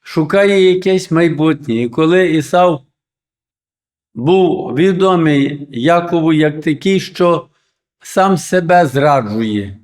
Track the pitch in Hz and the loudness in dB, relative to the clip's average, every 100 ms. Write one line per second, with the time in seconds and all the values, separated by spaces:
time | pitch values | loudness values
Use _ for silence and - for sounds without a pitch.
0 | - 165 156 196 202 196 185 185 185 190 | -6 -4 -2 0 2 4 4 2 0 -2
1 | 185 160 170 147 160 151 135 113 120 123 | 0 0 0 0 -2 -2 -4 -4 -4 -2
2 | 160 185 180 156 143 180 180 151 _ _ | 0 2 2 -2 0 2 2 0 _ _
3 | _ _ _ _ _ _ _ _ _ _ | _ _ _ _ _ _ _ _ _ _
4 | _ 113 131 190 175 - 95 123 190 180 | _ -6 0 2 2 0 -4 0 0 2
5 | 190 175 160 143 139 143 - 120 139 175 | 0 2 2 2 0 -4 -12 -4 0 0
6 | 170 170 160 156 151 151 160 143 190 190 | 0 -2 0 2 0 -2 -6 -2 0 -2
7 | - - 180 160 - _ _ _ _ _ | -4 -2 0 0 -4 _ _ _ _ _
8 | - 208 190 185 - 185 170 180 156 131 | -6 0 2 0 0 -2 2 2 2 0
9 | 147 139 107 110 113 104 98 101 | 2 0 -2 -4 -4 -4 -6 -14